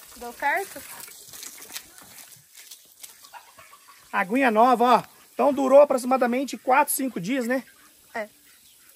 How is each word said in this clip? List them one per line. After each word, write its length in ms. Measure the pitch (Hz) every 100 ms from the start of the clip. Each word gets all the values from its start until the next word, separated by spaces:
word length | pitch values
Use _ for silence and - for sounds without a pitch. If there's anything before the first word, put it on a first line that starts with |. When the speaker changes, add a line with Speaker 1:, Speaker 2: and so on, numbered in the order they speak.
| - 240
Speaker 1:
Deu 160 | 240
certo? 500 | 233 285 330 381 277 - - - - - - - - - - - - - - - - _ - - - - _ - - - - - - - - - - -
Speaker 2:
Aguinha 380 | 214 185 247 262
nova, 340 | 214 247 233 240 220
ó. 40 | - - _
Então 200 | - 269
durou 280 | 277 262 277
aproximadamente 800 | 294 262 247 254 247 247 277 226
quatro, 340 | - 269 285
cinco 280 | - 269 214
dias, 260 | 175 269 233
né? 160 | 262 - - - _ _
Speaker 1:
É. 140 | 233 214 _ _ _ _ _ _